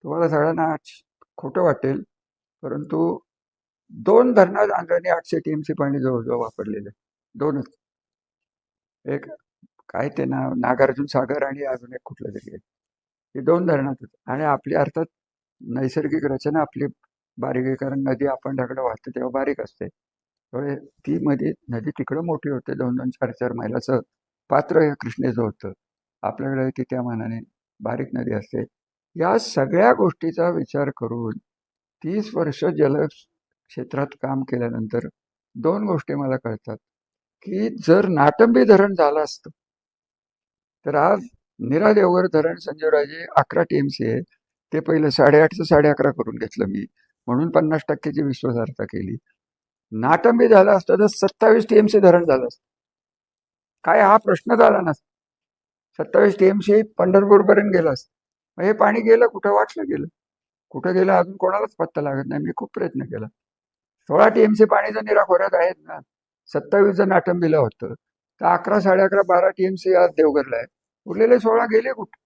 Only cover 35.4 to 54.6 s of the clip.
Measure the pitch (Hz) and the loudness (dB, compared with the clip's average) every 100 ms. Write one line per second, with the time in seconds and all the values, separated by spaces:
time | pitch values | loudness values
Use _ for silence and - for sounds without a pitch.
35.4 | _ - 160 202 214 165 - 143 135 131 | _ -6 -4 -2 -4 -6 -6 -8 -6 -6
36.4 | 117 110 - 107 _ _ _ _ _ _ | -8 -12 -12 -18 _ _ _ _ _ _
37.4 | - 190 220 - - 175 190 160 143 - | -10 -6 -6 -6 2 2 4 4 2 4
38.4 | 233 240 226 190 202 185 151 151 151 - | 4 4 6 6 6 2 0 0 -4 -8
39.4 | - _ _ _ _ _ _ _ _ _ | -20 _ _ _ _ _ _ _ _ _
40.4 | _ _ _ _ 147 147 160 202 240 _ | _ _ _ _ -4 0 0 0 -4 _
41.4 | _ _ 113 147 214 208 185 180 185 156 | _ _ -4 0 2 4 4 2 2 0
42.4 | 160 175 - 156 156 151 143 160 170 - | 0 -4 -12 -4 0 2 0 -8 0 0
43.4 | - - 165 147 143 - 117 120 175 _ | 2 -2 -2 -2 -2 -4 -4 -4 -6 _
44.4 | _ _ _ 151 160 160 151 131 139 151 | _ _ _ -6 0 0 2 4 6 6
45.4 | 160 - 156 151 147 147 143 - 113 113 | 4 0 2 4 4 2 -2 -2 -8 -8
46.4 | 113 - 98 101 104 _ _ _ - 123 | -10 -6 -6 -6 -10 _ _ _ -4 -2
47.4 | 160 165 156 156 - 147 151 139 143 127 | 2 0 0 -2 -4 -6 -4 -4 -4 -4
48.4 | 131 117 113 135 104 101 95 120 _ _ | -4 -4 -6 -8 -10 -8 -8 -10 _ _
49.4 | _ _ _ _ _ 110 123 170 226 233 | _ _ _ _ _ -6 0 2 2 4
50.4 | 240 208 196 196 - 196 208 - 196 - | 6 6 6 4 2 2 2 2 -4 2
51.4 | 220 226 220 214 214 214 190 175 170 131 | 4 4 6 4 6 6 6 6 4 0
52.4 | 123 - _ _ _ _ _ _ _ _ | -2 -10 _ _ _ _ _ _ _ _
53.4 | _ _ _ _ - 165 196 214 - 175 | _ _ _ _ 0 4 6 4 4 -2
54.4 | - 233 | 0 4